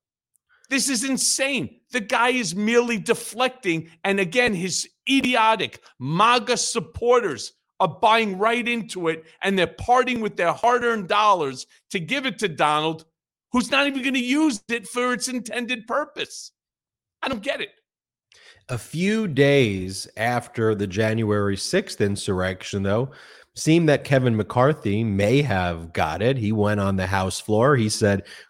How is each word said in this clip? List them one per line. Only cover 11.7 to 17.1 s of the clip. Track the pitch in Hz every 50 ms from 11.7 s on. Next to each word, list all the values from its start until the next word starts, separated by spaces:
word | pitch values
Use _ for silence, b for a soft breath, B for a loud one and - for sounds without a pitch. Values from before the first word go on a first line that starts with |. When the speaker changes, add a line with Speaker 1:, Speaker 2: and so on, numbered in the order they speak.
| b b b b
Speaker 1:
to | - 196
give | 165 147 247 285 269
it | 262 196 -
to | 220
Donald | 185 151 123 160 147 151 151 156 160 160 160 - _ _ _ _ _ _ _ _ _ -
who's | 247 226 -
not | 285 269 285
even | 285 277 269 240
gonna | 269 254 269
use | 240 247 262 302 311 311 240 202 - -
it | 233 233 -
for | - - 247 247 247 247
its | 240 247
intended | 262 254 247 208 220 - 247 240 226 254 240 208
purpose. | - - - 302 302 - - 147 - - - - - _ _ _ _ _ _ _ _ _ _ _ _